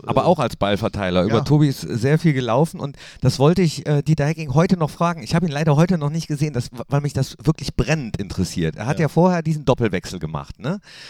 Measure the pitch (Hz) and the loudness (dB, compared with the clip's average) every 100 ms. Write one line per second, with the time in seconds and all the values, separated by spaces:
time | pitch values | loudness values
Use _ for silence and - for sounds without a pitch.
0 | - 131 135 170 117 - 98 101 107 104 | -2 2 2 2 0 -2 0 0 -2 -2
1 | 92 90 95 113 135 147 151 131 - 110 | 0 2 2 2 4 4 4 0 -6 -2
2 | 131 156 165 131 120 120 165 - 143 - | 2 2 2 0 0 0 0 -4 -10 -12
3 | - - 127 - 143 190 165 - - 147 | -20 -4 0 4 4 4 2 0 -2 0
4 | 151 156 143 160 151 135 185 180 151 - | 2 0 0 -4 -2 2 2 2 -2 -2
5 | 170 165 107 170 175 143 156 143 180 175 | -2 -4 -2 -2 0 0 2 4 4 2
6 | 143 160 - 143 151 123 - 120 - 143 | -2 -4 -4 -4 -2 -4 -6 -10 -4 -2
7 | 143 - - - 117 - - - 117 160 | 0 -2 -4 -2 -2 -2 -2 -2 0 -2
8 | 113 - 92 - 90 92 80 - 113 151 | -4 -6 -6 -4 -4 -2 -4 -2 -4 0
9 | 151 165 180 175 156 156 135 123 113 90 | 0 4 4 2 -2 0 0 2 2 0
10 | - 92 78 76 71 - 117 202 - - | -4 -8 -6 -8 -10 -10 -6 -8 -10 -20